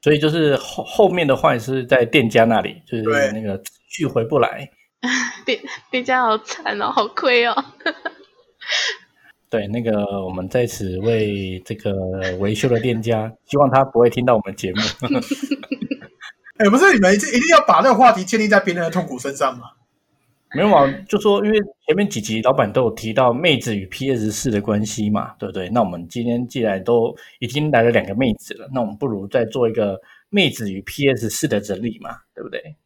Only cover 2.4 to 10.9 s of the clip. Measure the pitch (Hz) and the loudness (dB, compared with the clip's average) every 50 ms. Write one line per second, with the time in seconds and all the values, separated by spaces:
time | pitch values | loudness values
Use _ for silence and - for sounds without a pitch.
2.4 | 113 113 113 104 92 107 - - _ _ 131 113 107 110 113 143 139 135 107 110 | 4 6 4 0 0 -2 -8 -12 _ _ -8 -4 -2 0 0 2 0 0 -2 -6
3.4 | 110 101 98 95 - - _ _ _ _ - - 165 131 - 127 113 - 151 139 | -6 -6 -8 -8 -10 -14 _ _ _ _ -8 -4 -4 -2 0 -2 -2 2 2 2
4.4 | 113 - - - 139 - _ _ _ _ _ _ - 247 254 254 - - - - | 2 2 -2 -8 -14 -16 _ _ _ _ _ _ -6 -4 -2 -2 -4 -6 -8 -8
5.4 | - - 240 - - - - - _ _ - 254 247 254 254 254 247 226 220 214 | -4 -4 -4 -4 -6 -16 -16 -16 _ _ -6 -6 -2 0 0 0 2 2 0 -2
6.4 | 214 - - - 330 - 208 208 208 - - - - - - - - 269 240 240 | -2 -10 -14 -8 -6 -6 -4 -4 -4 -2 -2 -2 -2 -2 -4 -2 0 2 2 2
7.4 | 233 240 214 - 277 - - _ - 339 311 - - 330 - _ - _ _ _ | 2 2 -2 -4 -6 -8 -16 _ -6 -6 -6 -6 -12 -12 -12 _ -20 _ _ _
8.4 | _ _ _ _ - - - - - - - - _ _ _ _ _ _ _ _ | _ _ _ _ -8 -6 -4 -4 -4 -4 -6 -10 _ _ _ _ _ _ _ _
9.4 | _ _ - 110 101 98 107 120 117 113 107 104 101 98 98 98 95 90 92 92 | _ _ -4 -4 -4 -2 -6 -4 -2 0 0 0 0 -2 -4 -6 -6 -6 -6 -8
10.4 | 92 95 - 123 123 117 - - 104 95 | -8 -4 -2 -2 -2 -2 -4 -8 -8 -6